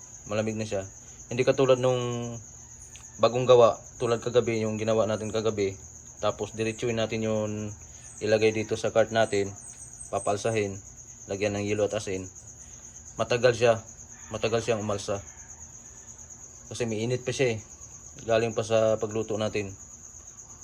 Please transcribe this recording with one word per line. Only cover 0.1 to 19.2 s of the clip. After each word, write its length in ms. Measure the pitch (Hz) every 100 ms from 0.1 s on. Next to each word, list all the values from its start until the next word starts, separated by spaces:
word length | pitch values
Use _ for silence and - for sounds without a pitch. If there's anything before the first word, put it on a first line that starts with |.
| - -
Malamig 260 | 104 110 110
na 80 |
siya. 220 | 107 101 95 - - - -
Hindi 160 | 127
katulad 320 | 131 135 131 123
nung 240 | 127 127 120 120 120 117 - - - - - - - -
bagong 240 | 113 123
gawa, 320 | 123 123 113 - - -
tulad 240 | 120 113
kagabi, 400 | 123 120 113 113
yung 160 | 110 107
ginawa 240 | 110 113
natin 240 | 104 107 107
kagabi. 480 | 110 110 104 98 95 - - - -
Tapos 320 | 104 - 104 110
diretsuin 400 | 110 110 123 113
natin 320 | 113 113 110
yung 240 | 110 107 107 104 107 - - - -
ilagay 320 | 107 110 110 107
dito 240 | 107 110
sa 160 | 107 113
cart 160 | 104
natin. 400 | 113 110 101 98 101 - - - - -
Papalsahin. 720 | 101 - 101 117 110 101 98 - - - - -
Lagyan 320 | 101 104 101
ng 80 | 104
yelo 160 | 104 101
at 100 | 104
asin. 240 | 104 95 92 - - - - - - - - -
Matagal 400 | 113 120 123 110
siya. 140 | 117 110 - - - - -
Matagal 320 | 113 113 117
siyang 160 | 110 107
umalsa. 400 | 107 101 - 98 - - - - - - - - - - - - - - -
Kasi 160 | 120 117
may 160 | 107
init 240 | 117 123 -
pa 80 | 123
siya 220 | 127 110
eh. 20 | - - - - - -
Galing 320 | 110 113 113 110
pa 80 |
sa 320 | 104 113 110 110
pagluto 400 | 107 110